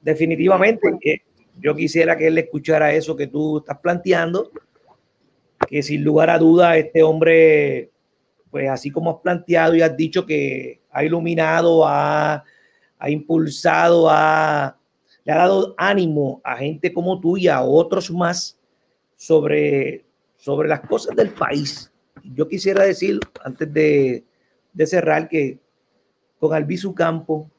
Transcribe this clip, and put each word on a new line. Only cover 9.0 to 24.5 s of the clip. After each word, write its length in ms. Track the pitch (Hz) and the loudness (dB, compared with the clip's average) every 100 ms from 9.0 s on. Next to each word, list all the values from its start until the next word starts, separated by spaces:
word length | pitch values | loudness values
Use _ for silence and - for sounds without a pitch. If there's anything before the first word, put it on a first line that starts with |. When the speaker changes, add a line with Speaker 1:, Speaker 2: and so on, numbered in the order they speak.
| 165 | -4
Speaker 1:
has 100 | 160 | -4
planteado 540 | 180 180 175 170 160 165 | -4 -4 0 2 4 4
y 60 | |
has 140 | 160 143 | 2 0
dicho 300 | 160 185 180 | -4 -4 -2
que 560 | 151 139 131 127 120 _ | -4 -4 -6 -12 -18 _
ha 120 | 139 | -4
iluminado, 840 | 151 170 165 165 160 165 170 165 147 | -2 -2 -2 -2 0 2 4 4 4
ha, 560 | 147 147 151 151 151 - _ _ _ _ _ | 2 0 0 -2 -4 -8 _ _ _ _ _
ha 100 | 139 | -6
impulsado, 1000 | 151 147 165 156 143 175 160 170 170 160 | -6 -2 -2 -2 -2 0 2 4 4 4
ha, 680 | 156 156 156 156 151 139 - _ _ _ _ | 4 2 2 0 -2 -4 -8 _ _ _ _
le 80 | - | -4
ha 60 | 156 | 2
dado 360 | 180 196 196 - | 2 2 -2 -2
ánimo 640 | 180 202 175 147 139 - | -2 0 0 -2 -4 -4
a 140 | - 123 | -10 -8
gente 340 | 139 156 180 | -8 -6 -6
como 300 | 175 175 185 | -4 -4 -4
tú 160 | 165 190 | -2 0
y 100 | 175 | 0
a 140 | 139 | 0
otros 500 | 127 147 165 - 175 | 2 2 2 -2 -4
más 480 | 175 175 175 - _ _ _ _ _ _ _ | -4 -4 -4 -10 _ _ _ _ _ _ _
sobre, 880 | - 160 147 151 147 143 135 135 _ _ _ _ | 0 2 2 0 0 0 -2 -8 _ _ _ _
sobre 320 | - 139 156 | -6 -4 -2
las 140 | 151 | -2
cosas 340 | - - - - | -2 -6 -4 -6
del 140 | 214 | -6
país. 640 | - - 143 143 - - _ _ - | -4 -4 -4 -6 -10 -18 _ _ -20
Yo 240 | - 131 160 | -18 -8 -6
quisiera 360 | 196 190 196 | -4 -2 2
decir, 360 | 196 185 175 202 - - | 2 2 -4 -4 -6 -14
antes 280 | - 131 156 | -16 -10 -6
de, 540 | 147 151 143 135 120 _ _ _ | 0 2 2 0 -2 _ _ _